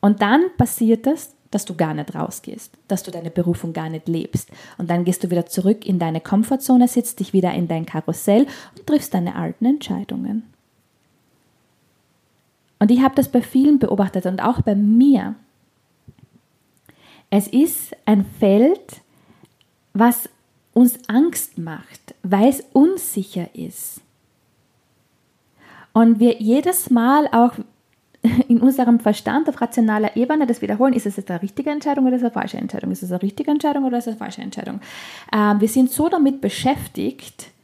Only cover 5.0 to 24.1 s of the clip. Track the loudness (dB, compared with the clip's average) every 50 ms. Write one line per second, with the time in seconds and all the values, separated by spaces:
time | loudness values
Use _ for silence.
5 | 0 0 -2 -2 -2 -2 -2 -2 -2 -4 -6 -2 0 0 0 0 -2 -4 -2 -2
6 | -2 -2 -4 -6 -4 -2 0 0 0 0 -2 -4 0 2 4 4 4 4 2 -2
7 | -4 -4 -6 -8 -10 -2 0 0 0 2 -2 -2 -4 -4 -4 -6 -6 -6 -8 -8
8 | -6 -6 -8 -4 0 2 4 4 4 2 -2 -18 -20 -20 _ -20 -6 -2 -2 -2
9 | -2 -2 -4 -4 -4 -4 -6 -6 -6 -8 -6 _ 0 0 0 0 -2 -6 -6 -6
10 | -6 -8 -8 -8 -6 -6 -6 -6 -8 -10 _ _ _ _ _ _ _ _ _ _
11 | _ _ _ _ _ _ _ _ _ _ _ _ _ _ _ _ _ _ _ _
12 | _ _ _ _ _ _ _ _ _ _ _ _ _ _ _ _ 2 4 4 4
13 | 4 2 2 2 0 2 2 0 0 2 0 2 4 4 4 4 2 0 0 0
14 | 0 -2 -2 -4 -4 -4 -4 -2 -2 -2 0 0 0 0 2 2 2 4 4 6
15 | 6 6 4 4 2 -4 -10 -12 _ _ _ _ _ _ _ _ _ _ _ _
16 | _ -20 -20 _ -20 _ _ _ _ _ _ _ _ _ _ _ _ _ _ _
17 | _ _ _ _ _ _ 0 0 0 2 2 2 2 2 0 -6 -10 -12 -16 _
18 | _ 2 2 2 2 -2 -2 0 2 4 6 6 6 4 2 0 -4 -20 -20 -20
19 | _ _ _ _ _ _ _ _ _ _ _ _ _ _ _ _ _ _ _ 2
20 | 2 4 2 0 -6 -12 _ _ _ _ _ _ _ _ _ 4 4 4 2 -2
21 | -10 _ 0 2 2 2 0 -4 -10 -10 _ -12 -12 -12 -12 -16 -18 _ -20 -20
22 | _ -20 -20 _ _ -2 2 4 4 4 2 0 -6 _ _ 4 4 4 4 0
23 | -6 -8 -6 -8 -8 -8 -8 -10 -10 -10 _ -14 -14 -14 -14 -14 -16 -16 -16 -18
24 | _ _